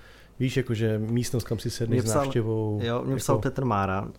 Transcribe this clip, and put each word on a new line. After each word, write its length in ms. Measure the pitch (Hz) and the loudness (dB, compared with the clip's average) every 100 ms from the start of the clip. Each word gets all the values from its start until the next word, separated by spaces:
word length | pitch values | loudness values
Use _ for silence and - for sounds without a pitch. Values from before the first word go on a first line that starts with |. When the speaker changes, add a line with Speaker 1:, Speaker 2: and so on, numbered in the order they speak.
| - - - - | -20 -20 -16 -4
Speaker 1:
víš, 180 | 127 131 | -2 0
jakože 420 | 123 110 110 107 | 0 0 2 0
místnost, 460 | 110 120 120 123 | 0 0 0 -2
kam 140 | - 110 | -2 -4
si 120 | 92 | -4
sedneš 240 | - 110 127 | -4 0 2
Speaker 2:
Mě 60 | |
Speaker 1:
s 20 | |
Speaker 2:
psal, 180 | 113 143 | 2 2
Speaker 1:
návštěvou, 580 | 135 127 110 110 107 104 | 2 0 0 0 0 -2
Speaker 2:
jo, 200 | 117 120 | -2 -2
mě 80 | 127 | -2
Speaker 1:
jako 60 | 135 | -2
Speaker 2:
psal 180 | - 131 | 2 2
Petr 260 | 131 131 | 2 0
Mára, 440 | 131 101 98 95 113 | 0 2 2 0 -4